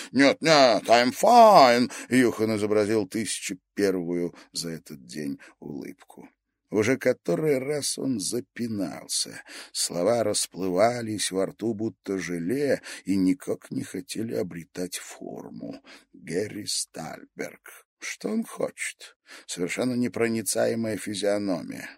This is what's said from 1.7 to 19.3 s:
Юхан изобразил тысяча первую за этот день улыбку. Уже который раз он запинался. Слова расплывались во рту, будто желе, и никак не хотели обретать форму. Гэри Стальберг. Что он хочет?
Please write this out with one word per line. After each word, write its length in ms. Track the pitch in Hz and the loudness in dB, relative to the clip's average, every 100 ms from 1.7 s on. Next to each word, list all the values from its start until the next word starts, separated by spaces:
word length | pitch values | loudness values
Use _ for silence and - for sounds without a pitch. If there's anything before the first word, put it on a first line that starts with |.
| 120 123 - - | 6 2 -4 0
Юхан 480 | 127 120 - 110 107 | 4 4 2 0 0
изобразил 500 | 104 107 101 110 95 | 2 2 4 2 0
тысяча 500 | - 104 - - 95 _ | -4 -4 -6 -8 -10 _
первую 600 | - 98 92 85 87 87 - - | -2 0 0 -2 -2 -4 -8 -14
за 180 | - 82 | -10 -8
этот 340 | 80 - 73 60 | -10 -14 -20 -14
день 320 | 78 73 69 - - | -10 -8 -8 -12 -18
улыбку. 720 | 76 71 - - _ - - _ _ _ - | -12 -12 -12 -16 _ -20 -20 _ _ _ -4
Уже 260 | 101 107 131 | 0 0 2
который 600 | 131 120 - 170 156 131 | 0 0 0 -2 0 0
раз 400 | 131 147 135 - | -2 -6 -6 -6
он 220 | 139 117 | -4 -4
запинался. 1200 | 87 120 - - 117 104 85 - - - - 53 - - - | -4 -6 -8 -8 -6 -4 -6 -8 -8 -6 -6 -10 -18 -18 -12
Слова 520 | - - 85 92 120 | -6 -4 0 0 2
расплывались 1080 | 104 101 - 85 92 90 113 123 113 107 - | 0 -2 -4 -4 -2 2 2 2 -6 -4 -4
во 160 | 92 90 | -2 -4
рту, 260 | - 110 | -4 -6
будто 460 | 107 113 - - 95 | -4 -6 -6 -6 -4
желе, 640 | 85 87 85 135 143 - - - - | -4 -4 -4 -2 0 -2 -4 -10 -2
и 100 | 98 | 2
никак 560 | 92 92 - - - | 2 2 -2 -8 -6
не 120 | 131 | -10
хотели 520 | - 98 - 92 113 113 | -8 -10 -10 -8 -6 -4
обретать 640 | 98 85 80 - 90 - | -6 -8 -14 -10 -8 -10
форму. 840 | - - - - - - 58 - - - _ | -14 -16 -14 -14 -14 -14 -14 -14 -18 -20 _
Гэри 540 | - - 85 208 - - | -20 -8 -4 -4 -8 -8
Стальберг. 1200 | - - - 78 - - - 73 - - - _ _ | -6 -8 -10 -14 -14 -16 -12 -12 -12 -20 -20 _ _
Что 320 | - - - | -12 -8 -6
он 160 | 220 220 | -4 -6
хочет? 720 | - - - - - - _ _ | -6 -8 -6 -10 -12 -20 _ _